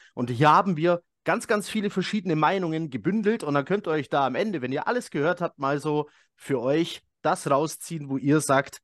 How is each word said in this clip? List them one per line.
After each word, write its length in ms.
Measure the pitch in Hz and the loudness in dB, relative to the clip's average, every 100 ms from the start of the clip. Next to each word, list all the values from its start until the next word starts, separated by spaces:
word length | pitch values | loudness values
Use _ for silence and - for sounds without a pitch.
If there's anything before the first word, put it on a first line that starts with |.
| - | -16
Und 160 | - 123 | -6 -4
hier 220 | 120 151 | 4 6
haben 240 | 165 196 156 | 6 4 2
wir 260 | 170 175 - _ | 2 0 -4 _
ganz, 220 | - 190 - | -2 -2 0
ganz 220 | 214 - | -2 -2
viele 220 | 220 202 | -4 -2
verschiedene 460 | 196 175 175 180 156 | -2 -4 -4 -2 0
Meinungen 540 | 151 190 170 160 160 | 2 0 -2 -4 -6
gebündelt 540 | 120 98 220 202 226 | -4 -2 0 2 0
und 100 | 147 | 0
dann 100 | 143 | -2
könnt 220 | 139 202 180 | 0 -2 0
ihr 60 | |
euch 160 | 156 131 | -4 0
da 180 | 151 135 | 0 0
am 80 | |
Ende, 280 | 127 208 170 | 0 -2 -4
wenn 100 | 123 | -4
ihr 160 | 139 - | -4 -2
alles 220 | 247 - | -4 -4
gehört 300 | 156 151 175 | -2 0 0
habt, 180 | 170 - | -4 -4
mal 200 | 135 143 | -2 -2
so 300 | 151 151 147 _ _ | 0 -2 -4 _ _
für 260 | _ - 131 | _ -4 0
euch 420 | 123 156 170 - _ _ | 2 2 0 -6 _ _
das 260 | 151 185 151 | -2 -2 2
rausziehen, 600 | 139 156 - - 165 143 | 0 0 -6 -10 -10 -6
wo 80 | 135 | -2
ihr 240 | 143 156 | 2 2
sagt 400 | 143 139 135 - | 4 2 2 -6